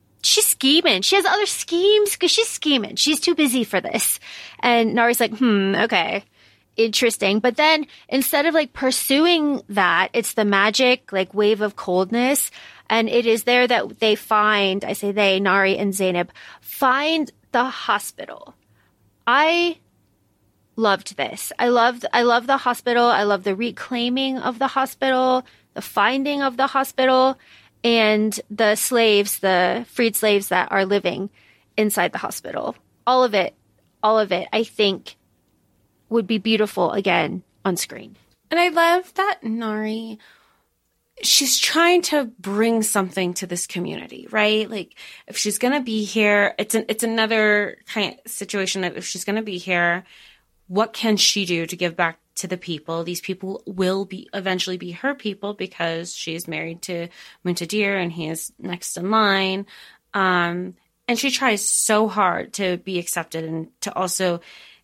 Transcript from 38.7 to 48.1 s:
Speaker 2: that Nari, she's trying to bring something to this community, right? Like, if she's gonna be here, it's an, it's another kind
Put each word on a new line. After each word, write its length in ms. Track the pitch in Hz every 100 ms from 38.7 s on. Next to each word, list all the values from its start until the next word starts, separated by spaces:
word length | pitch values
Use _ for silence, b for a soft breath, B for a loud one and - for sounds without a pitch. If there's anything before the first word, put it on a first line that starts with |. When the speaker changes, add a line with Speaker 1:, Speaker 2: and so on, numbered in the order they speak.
| 330 339 359 359
Speaker 2:
that 300 | - 403 -
Nari, 760 | 220 226 220 214 214 220 226 214 b b b b b _ _ _ _ -
she's 340 | - - 262 -
trying 440 | - 311 339 359
to 240 | 349 294 240 -
bring 460 | 196 202 226 226
something 500 | 214 202 185 196 180 175
to 120 | 180
this 180 | 175 -
community, 640 | 180 156 160 - - -
right? 400 | 214 214 214 214
Like, 260 | 214 - - B B B
if 100 | -
she's 200 | 208 202
gonna 220 | 254 294
be 240 | 247 220
here, 520 | 202 226 208 208 202 -
it's 160 | 208 226
an, 80 | -
it's 140 | 220
another 720 | 226 226 220 226 214 208 202 - -
kind 260 | 220 190